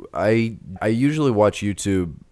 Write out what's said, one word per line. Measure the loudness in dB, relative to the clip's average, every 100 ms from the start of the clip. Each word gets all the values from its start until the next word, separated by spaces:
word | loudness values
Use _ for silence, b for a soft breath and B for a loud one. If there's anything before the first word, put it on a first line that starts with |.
| -10
I, | -2 0 2 0 -6 -14 -6
I | -2
usually | 0 0 2 2
watch | 4 4 2
YouTube, | -4 -4 -2 0 -2 -8 -12